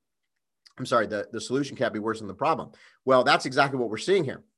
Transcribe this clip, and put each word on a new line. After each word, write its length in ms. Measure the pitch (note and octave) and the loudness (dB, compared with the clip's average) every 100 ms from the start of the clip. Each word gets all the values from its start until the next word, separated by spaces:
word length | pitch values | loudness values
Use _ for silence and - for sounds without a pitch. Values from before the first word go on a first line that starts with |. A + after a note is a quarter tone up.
| _ _ _ _ _ _ _ - | _ _ _ _ _ _ _ -14
I'm 60 | B2+ | 0
sorry, 200 | A#2+ G2+ | 0 0
the, 220 | G#2 G2+ | -4 -6
the 100 | A2 | -10
solution 340 | G#2 C3 C#3 A2 | -4 -4 -4 -4
can't 180 | A#2 | -4
be 60 | G#2+ | -2
worse 200 | A2 G#2+ | -6 -6
than 80 | G#2 | -10
the 60 | |
problem. 380 | F#2+ D3 C3+ D#2 - - _ C3 | -4 -2 -2 -6 -18 -20 _ 4
Well, 180 | B2+ | 4
that's 220 | B2 E3+ D3+ | 6 2 2
exactly 320 | C3+ C#3 C3 | 2 2 2
what 120 | A2+ | -4
we're 80 | G#2+ | -4
seeing 260 | - G3 | 2 2
here. 200 | C3+ - _ | 0 -8 _